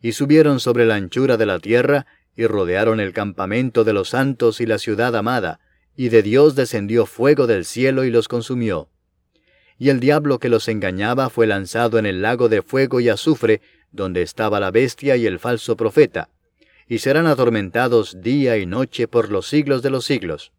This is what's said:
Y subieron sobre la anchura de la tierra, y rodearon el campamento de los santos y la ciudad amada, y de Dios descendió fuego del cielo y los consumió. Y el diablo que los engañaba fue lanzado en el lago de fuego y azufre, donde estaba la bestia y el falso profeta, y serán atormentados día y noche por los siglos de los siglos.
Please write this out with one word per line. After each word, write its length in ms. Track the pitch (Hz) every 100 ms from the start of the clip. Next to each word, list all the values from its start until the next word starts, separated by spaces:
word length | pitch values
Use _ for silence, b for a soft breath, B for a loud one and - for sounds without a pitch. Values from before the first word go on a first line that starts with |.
Y 120 | 117
subieron 480 | 113 139 156 156 135
sobre 260 | 123 120 117
la 80 |
anchura 420 | 104 95 120 131 120
de 80 |
la 140 | 107 92
tierra, 480 | 101 117 127 143 135 b b -
y 100 | 113
rodearon 540 | 101 90 90 110 110
el 120 | 101
campamento 720 | 92 101 95 95 110 127 117
de 100 | 110
los 180 | 104 95
santos 500 | 123 135 127 120 107
y 60 | 117
la 120 | 104
ciudad 380 | - 104 120 117
amada, 420 | 107 120 90 82 _ _ _ -
y 120 | 127
de 140 | 113
Dios 320 | 104 120 151
descendió 500 | 135 127 113 101 117
fuego 440 | 104 - 127 143 123
del 160 | 104
cielo 400 | 85 - 131 135
y 60 | 131
los 160 | 117 110
consumió. 640 | 123 113 123 113 87 73 _ _ _ _ _ _ _ _ _
Y 120 | 127
el 100 | 135
diablo 400 | 127 147 147 127
que 120 | 127
los 180 | 113 113
engañaba 600 | 110 98 92 104 123 131
fue 180 | - 113
lanzado 500 | 98 95 110 117 113
en 80 | 104
el 160 | 95
lago 260 | 104 123 120
de 140 | 107
fuego 380 | - 135 135 127
y 80 | 120
azufre, 520 | 104 - 151 113 107 b b b
donde 320 | - 95 90
estaba 380 | 85 - 110 101
la 100 | 98
bestia 460 | 98 127 - 139 127
y 100 | 113
el 140 | 90
falso 360 | 117 120 - 113
profeta, 540 | 113 123 147 - - _ _ _ b b b
y 120 | 113
serán 280 | 135 143 165
atormentados 960 | 135 120 113 98 113 123 117 101 92
día 360 | 92 139 131 113
y 100 | 92
noche 420 | 101 131 - 117
por 240 | 120 104
los 160 | 101 -
siglos 340 | 147 143 135
de 80 | 131
los 140 | 131
siglos. 480 | - 175 87 76 -